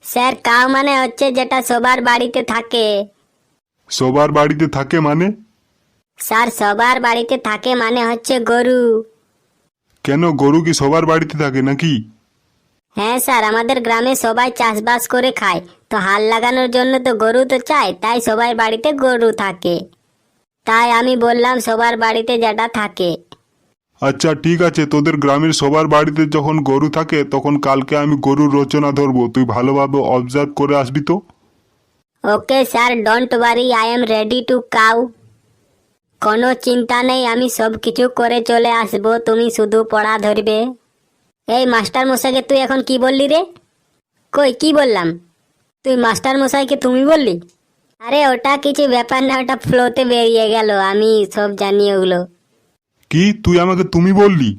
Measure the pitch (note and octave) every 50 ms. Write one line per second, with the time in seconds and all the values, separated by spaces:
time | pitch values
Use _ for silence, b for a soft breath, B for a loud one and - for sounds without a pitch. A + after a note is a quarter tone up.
0 | _ - - B3 B3 C4 B3+ - _ A#3+ A#3 A#3+ B3+ C4 C4+ C4+ C#4 C#4+ C#4 C4
1 | C4 B3 A#3 - C#4 C#4 B3+ B3+ B3+ B3+ C4+ C4 B3 - B3 A#3+ A#3 B3+ B3+ B3+
2 | A#3+ B3 A#3+ A#3+ A#3+ A#3+ A#3+ C4+ B3 - A3 A#3 A3+ A3+ - A#3 A3 G#3+ G#3 G3+
3 | G#3 G3+ _ _ _ _ _ _ _ _ _ _ _ _ _ _ _ _ - -
4 | C3+ C3 C3 C#3+ D3 D3+ D3 D3 D3 D3+ D3+ D3 D#3+ C#3+ - C#3 C3+ C3+ - E3
5 | D#3 D3 D3 D#3 F3+ G3 G#3+ - - _ _ _ _ _ _ _ _ _ _ _
6 | _ _ _ _ - - A3 A3 A#3+ A#3+ A#3 - G#3+ G3+ G3+ G#3 A#3 A#3+ B3+ B3+
7 | B3 A#3+ A#3 A#3 A#3 A#3 C4 B3+ - A3+ G#3+ G#3 - B3+ B3+ B3 A#3 A3+ A#3+ B3
8 | A#3 A3+ A#3 A#3 A#3 - C4+ B3+ A#3 A3+ A#3+ A#3+ A#3+ B3 B3+ B3 B3 A#3 A3+ A3
9 | A3+ - _ _ _ _ _ _ _ _ _ _ _ _ _ _ _ _ _ _
10 | _ - C#3 D3 F3 E3+ D#3 C3+ C#3 C#3 D3 D#3+ E3 E3 D#3+ - D3+ C#3 D3+ E3
11 | E3 D#3+ D#3+ D#3+ E3 D#3+ - D3+ D#3 C#3+ B2+ C3+ C3 C#3 C#3 C3+ D#3+ E3 C#3+ A2+
12 | A2 - - _ _ _ _ _ _ _ _ _ _ _ _ _ _ _ _ -
13 | G3+ A3 A#3+ B3+ B3 - C4 A#3 G#3+ G#3+ G#3+ A3+ A#3 A#3 C4+ C4 A#3 A3+ A3+ A3+
14 | A#3 B3+ C4 B3 - A3+ A3+ A3+ B3 B3+ A#3+ - A#3+ A3+ A3 G#3+ G#3+ A#3 A#3+ A#3+
15 | A#3+ - - B3 B3 C4 B3+ - A3 G3 F3+ E3 F3 B B B B _ - G#3
16 | F#3 F#3+ G3 G#3 G#3+ A3 A3+ A3+ A3 A#3+ B3 B3+ B3+ B3+ A#3+ B3+ B3 B3+ C4 C4
17 | B3+ B3+ B3 G#3 A3 A3 A3+ B3+ C4 B3+ C4+ B3+ A#3+ - D#4 D4 A#3+ F#3+ - -
18 | - G#3+ A#3 A#3+ A#3 A#3+ G#3+ G#3+ A#3 A#3+ A#3+ A3+ A#3 A3 A3 A3+ A3+ D4+ D4+ C#4
19 | C4 B3+ B3 A#3 A#3 A3+ A3 - G#3 G3 F#3 F3+ - F3 F3 E3 - - _ _
20 | _ _ _ _ _ _ _ _ _ _ _ _ _ A3+ A3 A3+ A#3 A#3+ A#3 A3+
21 | A#3+ B3+ B3+ A#3+ A#3 A#3 A#3+ A#3+ A#3+ B3 B3+ B3 A3+ A#3+ A3+ A3 A#3 A#3 A#3 A3+
22 | A#3 A3+ A3 A3+ A3+ A3+ B3 A#3 A3+ A3 G#3+ A3 A3+ A#3 A3+ A#3 G#3 G3+ G3+ -
23 | F#3 F3 D#3+ D#3+ - _ - _ _ _ _ _ _ _ _ _ _ _ _ _
24 | - C3+ C3+ - - E3 D#3 - - E3 E3+ E3 F3+ E3+ D#3+ E3 D#3 C#3+ - D3+
25 | D3 D#3+ D#3+ D3 C#3 C#3+ C#3 C#3+ D#3 D#3+ D#3 - C#3+ C#3 C#3+ D#3 D#3+ D3+ D3+ D3
26 | D3+ D3 D3 D#3 D#3+ D3+ D3 D#3 C#3 D3 D#3 D#3+ C#3+ C3+ C3+ C#3 D3 D#3 D3 D#3+
27 | D#3+ D#3 E3 D3+ C#3 C3+ C#3+ C#3 C3+ D3 D3 C#3+ C#3+ C#3 C3+ C3+ B2 - D3+ D3
28 | C#3+ D3 D3+ C#3 C3 C#3 C#3 D3 D3+ D3 C#3 C#3+ C#3 C3+ - D3+ D3 C#3+ C#3 C3+
29 | D3 C#3 B2+ B2+ A#2+ A2+ A2+ C3 C3 A#2+ A2 A#2 B2 C3+ C#3 C#3 C#3 C#3 C#3 C#3
30 | B2+ - B2+ B2+ B2 B2 B2+ C#3+ C#3+ D3 D3 - C#3+ C#3 C#3+ C#3+ C3+ A#2+ C3+ D3
31 | D3 - E3 G3+ - _ _ _ _ _ _ _ _ _ _ _ _ _ _ _
32 | _ _ _ _ - - G#3 G#3+ G#3+ - C4+ C4+ B3+ B3 - B3 A#3 B3 B3 A#3
33 | G#3+ G#3+ A3 A#3+ B3+ B3 B3 A#3 A#3+ A#3 A#3 A#3+ B3 B3+ A#3+ A3+ A3 A#3 A#3+ A#3+
34 | B3 A3 A3 G#3+ G#3+ G#3+ A#3+ B3 A#3+ - C4 B3 B3 _ - A#3 A3 A3+ A3+ A#3
35 | B3 A#3+ - _ _ _ _ _ _ _ _ _ _ _ _ _ _ _ _ _
36 | _ _ _ _ - G#3+ G#3+ A3+ B3 B3+ B3+ B3 - C4 B3 B3 A#3+ A#3+ B3 A#3+
37 | B3 B3+ B3+ C4 B3+ A#3 A3+ A#3+ B3+ B3 - - A3+ A3+ A3 A3 - A#3 A3 -
38 | B3 B3+ B3 - A#3+ A#3 A#3+ A#3+ A3+ A#3 A#3+ A#3 A#3 A#3 A#3 A3+ A3+ G3+ - G3+
39 | G3+ A3 A3+ A#3 A#3 A3+ A3 A3+ A#3 A#3 A3+ - G#3 G#3 G#3+ A3 A3+ A3 - G#3+
40 | G#3+ G#3+ A3 A3 G#3 G#3 G#3 G#3+ G#3 A3 G#3+ G#3+ A3+ B3+ B3+ _ _ _ _ _
41 | _ _ _ _ _ _ _ _ _ - A3+ B3 C4 B3 A#3+ A3+ G#3 G3+ - C4
42 | C4 C4+ C4 B3+ - C4+ B3+ C4 B3+ - C4+ C4+ C4 - C4 C4 C4 C4 C4 B3+
43 | B3 C4 C4+ C4+ C#4 C#4 D4 D#4+ F#4+ F4 - - _ _ _ _ _ _ _ _
44 | _ _ _ _ _ _ - C#4 C#4+ C4 B3 B3 - D#4 D#4 D4+ C#4+ C4 A3 F#3+
45 | F#3 - E3+ E3+ _ _ _ _ _ _ _ _ _ _ _ _ _ C4+ B3+ B3
46 | A#3+ A3+ A3 - - C4+ C4 C4+ C#4 C4 - C#4 C#4 B3+ C#4+ - - B3+ B3+ B3+
47 | C4+ C#4+ D#4+ D#4+ C#4 A3 F3+ E3+ E3+ - _ _ _ _ _ _ _ _ _ _
48 | A3 A#3 C4+ D4 D4 C4+ B3+ A#3 A#3+ C4 C#4 C#4+ C#4+ C#4+ C#4+ D4 D4 C#4 B3 A#3+
49 | A#3 A#3 C4+ C4 C4+ C4+ C4+ C4 B3 A#3+ C4+ B3 - - B3+ B3 B3 A#3+ A#3 A#3+
50 | B3 B3 A#3+ A#3+ A#3 A3+ A#3 A3+ A3 A3 A3 A3+ A3 G#3+ G#3 G3 F#3+ F#3+ G3 G#3
51 | A3 A3 A3 G#3+ G3+ G3 - A3 G#3 G3+ G3+ G3 G#3 G3 G3 G3+ G3+ G3+ G3 F#3+
52 | F#3 F#3 F#3 F3 F3+ F3+ _ _ _ _ _ _ _ _ _ _ _ _ _ _
53 | _ _ - D#3 F#3 G3+ G#3 G#3+ - F3+ F3 F3 F3 F3+ F#3 F3+ F#3+ - - E3+
54 | E3+ F#3 G3 G3 G3+ G3+ F#3+ D#3+ C3+ A2 G2+